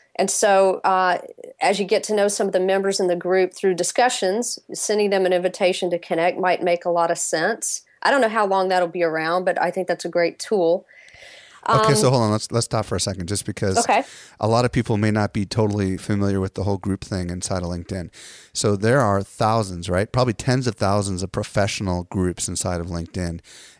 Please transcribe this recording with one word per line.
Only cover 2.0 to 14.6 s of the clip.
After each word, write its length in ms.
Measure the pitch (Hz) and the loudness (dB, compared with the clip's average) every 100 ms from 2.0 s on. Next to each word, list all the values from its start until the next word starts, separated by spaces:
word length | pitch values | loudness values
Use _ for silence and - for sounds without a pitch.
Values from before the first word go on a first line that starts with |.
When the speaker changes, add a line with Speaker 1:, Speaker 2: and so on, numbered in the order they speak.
Speaker 1:
to 100 | - | 2
know 120 | 208 208 | 0 2
some 220 | 208 196 | 0 0
of 40 | |
the 80 | 180 | 0
members 380 | 185 190 196 190 | 2 2 0 0
in 80 | 185 | 0
the 100 | 175 | 0
group 380 | 175 185 185 | 2 2 2
through 200 | - 190 | 0 -2
discussions, 840 | 175 175 - 240 - 185 214 233 - - | 0 0 2 2 2 0 0 -4 -8 -12
sending 360 | 190 - 208 208 | -8 -2 0 2
them 140 | 196 | 2
an 80 | 185 | 2
invitation 580 | 180 185 - 180 - 180 | 2 0 0 0 0 -2
to 80 | 170 | -4
connect 400 | - 165 175 - | -2 0 0 0
might 240 | 185 170 | 0 0
make 220 | 180 175 | 0 0
a 60 | 180 | 0
lot 220 | 170 170 | 0 2
of 60 | 170 | 0
sense. 640 | - 165 180 220 - - - _ | -2 0 0 -2 -6 -8 -12 _
I 80 | 202 | 0
don't 100 | 269 | 2
know 80 | 226 | 2
how 180 | 220 202 | 2 2
long 220 | 190 190 | 2 2
that'll 200 | 185 170 | 2 0
be 160 | 175 | 0
around, 400 | 165 160 160 180 | -2 0 0 0
but 160 | 185 175 | 0 0
I 80 | 175 | 0
think 160 | 185 180 | -2 -2
that's 180 | 170 | -4
a 40 | 185 | -2
great 320 | 175 170 - | 0 0 -2
tool. 440 | - 208 165 190 - - - - - - - - - | -2 2 2 2 -2 -20 -20 -20 -20 -20 -20 -10 0
Speaker 2:
Okay, 260 | 220 220 | 2 4
so 120 | 120 123 | 4 4
Speaker 1:
Um, 60 | |
Speaker 2:
hold 120 | 131 | 4
on. 60 | 107 | 4
Let's, 200 | 107 - | 0 0
let's 140 | 117 | -2
stop 220 | - 113 - | 0 -2 -2
for 100 | 98 | -4
a 40 | |
second, 280 | 104 92 87 | -4 -4 -4
just 160 | 101 | -4
because 340 | - - 101 95 | -4 -4 0 0
Speaker 1:
Okay. 240 | 240 220 269 - - - | 2 0 0 -10 -20 -4
Speaker 2:
a 80 | 107 | 2
lot 160 | 113 | 2